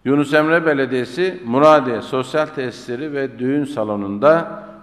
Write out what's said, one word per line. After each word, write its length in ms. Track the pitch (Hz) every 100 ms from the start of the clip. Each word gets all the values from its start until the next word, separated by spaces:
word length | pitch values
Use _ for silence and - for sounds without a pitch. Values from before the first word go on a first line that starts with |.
| 127
Yunus 280 | 143 139
Emre 320 | 156 156 170 160
Belediyesi 760 | 139 131 127 123 - 185 185 117
Muradiye 560 | 123 151 151 127 110
Sosyal 440 | - 131 127 156 151
Tesisleri 680 | 143 127 110 - 120 156
ve 260 | 143 135 117
Düğün 260 | 127 143 139
Salonu'nda 960 | 120 107 104 98 101 139 165 160 - - -